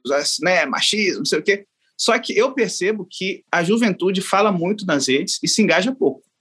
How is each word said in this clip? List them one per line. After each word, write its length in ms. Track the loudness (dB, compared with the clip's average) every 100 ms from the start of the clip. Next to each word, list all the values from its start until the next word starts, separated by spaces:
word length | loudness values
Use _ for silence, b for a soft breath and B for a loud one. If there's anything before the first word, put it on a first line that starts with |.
| -2
as, 260 | -2 0 -2
né, 260 | 0 0 0
machismo, 520 | -2 0 0 0 -2
não 60 | -2
sei 120 | -2
o 40 |
quê. 220 | 0 -2 -2 _ _ -4
Só 220 | 0 0
que 180 | 0 0
eu 160 | 0
percebo 540 | 0 -2 -2 -2 -4 -8
que 360 | -8 -6 -8 -4
a 100 | -2
juventude 580 | 2 2 2 0 0 -2
fala 300 | 0 2 2
muito 340 | 2 -2 -4
nas 220 | -2 0 2
redes 320 | 0 0 -4
e 40 | -2
se 160 | 2
engaja 320 | 4 4 0
pouco, 280 | 0 -2 -2 _ _